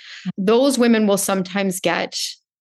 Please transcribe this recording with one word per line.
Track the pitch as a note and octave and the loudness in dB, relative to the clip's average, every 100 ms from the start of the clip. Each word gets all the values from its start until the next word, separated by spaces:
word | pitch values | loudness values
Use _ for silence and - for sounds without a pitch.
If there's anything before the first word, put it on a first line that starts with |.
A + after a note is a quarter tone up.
| - - F#3 - | -20 -14 -10 -4
Those | F#3+ A#3 C#4 A#3 | 2 2 4 4
women | A#3+ A3+ G#3 | 4 4 2
will | G3 | 2
sometimes | - F#3+ F#3 G3+ G3 F#3 | 0 -2 -2 -2 -2 -2
get | F3 F#3 F#3+ - - - _ _ | -2 -2 -4 -6 -8 -10 _ _